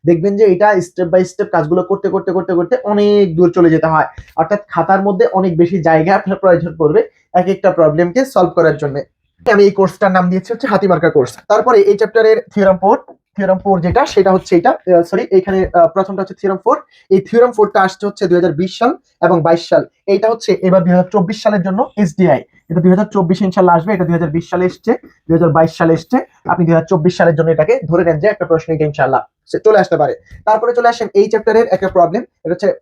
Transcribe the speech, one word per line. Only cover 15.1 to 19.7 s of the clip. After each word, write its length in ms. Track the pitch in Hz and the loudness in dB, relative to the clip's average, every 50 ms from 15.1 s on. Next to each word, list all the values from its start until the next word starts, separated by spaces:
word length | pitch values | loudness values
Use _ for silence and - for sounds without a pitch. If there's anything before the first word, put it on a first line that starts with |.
| 196 190 247 - | -4 -6 -4 0
এইখানে, 280 | 190 185 185 202 190 190 185 | 0 0 0 0 -2 -2 -2
আহ, 220 | - - 175 165 165 165 | 0 2 2 2 2 0
প্রথমটা 260 | 196 190 196 196 185 | -2 -4 -4 -6 -8
হচ্ছে 160 | 190 190 190 _ | -8 -10 -10 _
থিওরাম 200 | - 190 190 185 _ | -4 -4 -4 -2 _
ফোর। 140 | 233 285 294 - _ _ _ _ _ | -2 -2 -2 -4 _ _ _ _ _
এই 80 | 190 190 190 | 0 0 0
থিওরাম 240 | - - 233 247 247 - | 0 2 2 2 2 2
ফোরটা 240 | 214 208 202 - 208 | 0 0 2 2 0
আসছে 220 | 190 185 - _ 208 | 0 0 -2 _ -8
হচ্ছে 160 | 202 - - 202 180 | -8 -6 -4 -2 0
দুই 80 | 175 175 | 0 2
হাজার 140 | 170 170 147 147 | 2 0 -2 -2
বিশ 120 | 185 185 - - | -6 -6 -4 -2
সাল 120 | 226 254 339 - _ _ _ _ | -2 -2 -2 -4 _ _ _ _
এবং 160 | - 170 185 170 | 0 0 0 0
বাইশ 220 | 147 170 170 170 - | 2 0 0 0 0
সাল। 140 | - | -2